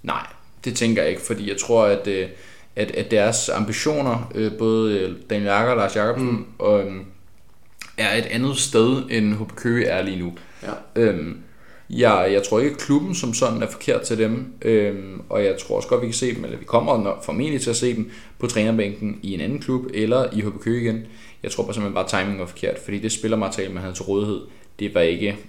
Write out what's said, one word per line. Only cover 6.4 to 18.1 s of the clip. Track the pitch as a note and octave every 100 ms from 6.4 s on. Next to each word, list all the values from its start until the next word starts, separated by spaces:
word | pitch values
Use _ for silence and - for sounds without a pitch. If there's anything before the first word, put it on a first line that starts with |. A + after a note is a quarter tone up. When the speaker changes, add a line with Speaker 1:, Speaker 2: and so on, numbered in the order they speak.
| G#2 -
Speaker 2:
Mm. | G2+
Speaker 1:
øhm, | G#2 G2 F#2+ F#2+ - - - - - - - - -
er | G#2+ G#2+
et | A#2
andet | A2+ C3+ C3+
sted, | - A2+ A#2 C3+ C3
end | A#2 G#2+
H | G#2+
B | A2 -
Køge | A#2+ A#2+ -
er | F2+
lige | F#2+ F#2+
nu. | F2 E2+ - -
Speaker 2:
Ja. | G2 - - A2+
Speaker 1:
Øhm, | A2 F2+ E2+ - - - - - -
jeg, | A#2+ A#2 G2+ F#2+
jeg | G2+
tror | G2 G#2+
ikke, | C#3+
at | C#3+
klubben | - C#3+ F#3+
som | F3 B2+
sådan | A2+ B2 A2+
er | A2
forkert | - - A2+
til | - A2
dem, | A2 A2+ - -
øhm, | A2 A2 G#2 G2+ F#2+ F#2 -
og | G#2+
jeg | G2+ -
tror | - G#2
også | -
godt, | B2
vi | A#2+
kan |
se | A#2 B2
dem, | A#2
eller | - A#1+
vi |
kommer | - A#2 A#2 A#2+
nok | G2+ -
formentlig | - G2+ D3+ C#3
til | B2
at | A2+
se | B2 A2+
dem | -